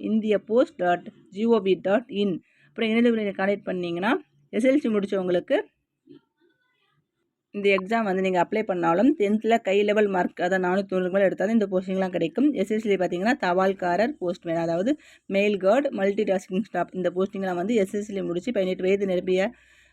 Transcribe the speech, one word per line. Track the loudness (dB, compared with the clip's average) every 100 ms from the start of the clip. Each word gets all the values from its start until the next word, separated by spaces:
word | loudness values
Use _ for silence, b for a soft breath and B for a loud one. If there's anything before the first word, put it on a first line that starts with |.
இந்திய | -4 -2 0 -2
போஸ்ட் | 0 0 0 0
டாட் | 0 0 -4 -20 _
ஜி | -4 2
ஓ | 2
வி | 2 0
டாட் | 2 0 0 -4
இன். | -2 -4 b b
அப்புறம் | b -6 0
இணையதள | 2 2
முகவரி | 2 -2 -2
கனெக்ட் | -2 -2 -2
பண்ணீங்கன்னா, | -4 -4 -2 0 -2 -4 _ _
எஸ் | 0 2
எல் | 2
சி | 2
முடிச்சவங்களுக்கு | 0 0 -2 0 0 0 -2 -4 _ _ _ -20 -20 _ _ _ _ _ _ _ _ _ _ _ _ _ -2
இந்த | 2
எக்ஸாம் | 2 0 -2 0
வந்து | 0
நீங்க | 0 2
அப்ளை | 0 -2
பண்ணாலும், | -2 -2 0 4 4
டென்த்தில் | 4 2 0 2 0
கை | 2 0
லெவல் | 2 2 2
மார்க், | 2 -2 -2
அதாவது | -2 0
நானூத்தி | 0 0 -2
தொண்ணூறுக்கு | -2 0 2
மேல | 2
எடுத்தாலும் | 2 0 0
இந்த | 0
போஸ்டிங்லாம் | -2 -2 -2 -2 -2
கிடைக்கும். | -4 0 0
எஸ் | 0 -2
எஸ் | -2
சியில் | 0 0
பார்த்தீங்கன்னா, | 0 -2 -2 0
தபால்காரர் | 0 2 2 0 -2 0 0 -2
போஸ்ட்மேன், | -6 -6 -4 -4
அதாவது | -2 -2 0 -2 b b b
மெயில் | 0 0 2
கார்டு, | 2 2 2
மல்டி | -2 -2 0 0
டாஸ்கிங் | -2 -2 -4 -4
ஸ்டாஃப் | -4 -4 -4
இந்த | -2
போஸ்டிங்லாம் | 0 -2 -2 -4 -2
வந்து | 0 0
எஸ் | 0
எஸ் | -2 -6
சியில் | -6 -4
முடிச்சு | -4 -2 -2
பதினெட்டு | -2 0 0
வயது | 0 0
நிரம்பிய | -2 0 0 0 -4 b b b